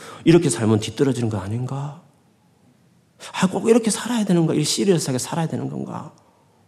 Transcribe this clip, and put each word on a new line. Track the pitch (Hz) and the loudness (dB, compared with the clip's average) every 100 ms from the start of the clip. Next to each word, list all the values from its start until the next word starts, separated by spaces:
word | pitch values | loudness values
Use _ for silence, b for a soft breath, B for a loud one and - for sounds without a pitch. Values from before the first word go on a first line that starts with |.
| B B 165 | B B 4
"이렇게 | 170 165 | 6 4
살면 | - 110 110 | 0 2 2
뒤떨어지는 | 110 - 139 123 117 | 0 -2 0 0 -2
거 | 107 | -4
아닌가? | 92 117 127 135 147 143 - _ _ _ _ _ _ _ _ _ _ _ B | -6 -6 -6 -8 -10 -12 -20 _ _ _ _ _ _ _ _ _ _ _ B
아, | - 190 | -2 -2
꼭 | 196 208 | 2 4
이렇게 | 233 226 | 4 2
살아야 | - 220 240 202 | -2 -2 -2 2
되는 | 175 160 | 2 4
건가? | - | 2
이 | 147 | 0
시리어스하게 | - 208 170 - 127 | 0 2 2 0 -4
살아야 | - 160 165 | -4 -4 -4
되는 | 120 135 | -4 -6
건가? | 139 135 117 117 - _ _ _ _ | -8 -8 -10 -14 -20 _ _ _ _